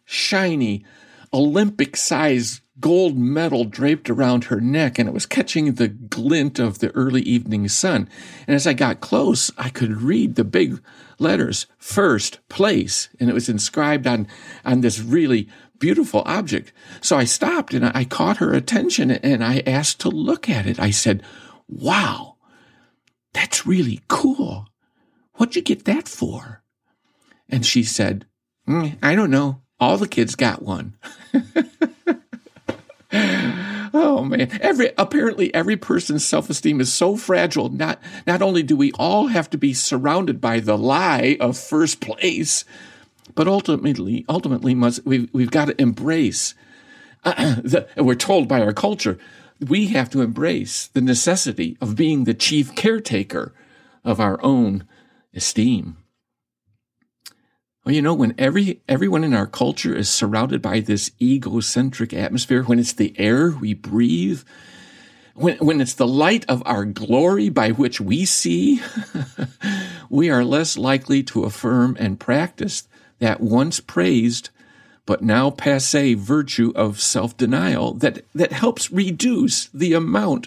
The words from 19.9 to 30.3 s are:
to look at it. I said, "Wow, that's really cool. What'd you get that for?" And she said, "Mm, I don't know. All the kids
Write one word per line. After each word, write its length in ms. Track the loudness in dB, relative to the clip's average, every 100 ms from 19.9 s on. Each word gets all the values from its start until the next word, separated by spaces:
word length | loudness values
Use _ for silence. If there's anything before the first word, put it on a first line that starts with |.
| -2
to 80 | -4
look 400 | -2 -2 -2 -2
at 180 | -2 -2
it. 120 | 0
I 120 | 0
said, 320 | 2 0 -2 -4 -20 -20 -20 -18
"Wow, 680 | -6 0 0 0 -4 -12 -20 _ _ _ _ _ _ _ _ _
that's 340 | -6 -4 -4 0
really 340 | 0 0 -4 -4
cool. 600 | 0 2 0 -4 -6 -12 _ _ _ _ _ _
What'd 220 | -2 -2 0
you 60 |
get 220 | -2 -2
that 240 | 0 -2 -4
for?" 540 | -6 -6 -6 -14 -20 _ _ _ _ _ _ _ _ _
And 180 | -2 2
she 160 | 2
said, 440 | 0 0 -2 -4 -10 _ _ _ -2
"Mm, 300 | -2 -2 -2
I 120 | 0
don't 160 | 2 2
know. 320 | 2 0 -4 _ -2
All 160 | 0 2
the 120 | 0
kids 260 | -2 -2